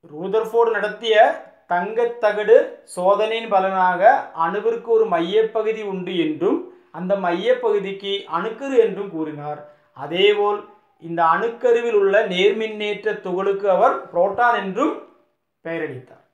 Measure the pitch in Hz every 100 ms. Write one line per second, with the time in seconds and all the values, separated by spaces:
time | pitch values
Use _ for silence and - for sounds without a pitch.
0 | 156 151 190 220 220 233 226 208 202 -
1 | 233 214 247 330 - _ _ 180 196 226
2 | 233 - 208 202 208 247 285 - _ 180
3 | 180 202 220 226 226 196 190 190 185 175
4 | 208 269 - 160 165 202 220 226 226 220
5 | 214 170 175 208 220 226 214 220 208 185
6 | 180 180 156 143 180 330 - - _ 165
7 | 180 196 180 175 220 254 240 202 190 196
8 | 196 196 - 165 214 220 277 254 208 185
9 | 196 160 151 147 147 147 - _ _ -
10 | 143 175 208 208 202 208 - _ _ _
11 | 165 165 165 175 226 226 247 233 240 214
12 | 196 202 202 180 202 220 220 214 208 202
13 | 214 208 185 175 196 196 202 185 240 269
14 | - 170 196 202 240 233 190 190 311 -
15 | - _ _ _ _ _ 165 165 151 127
16 | 127 - _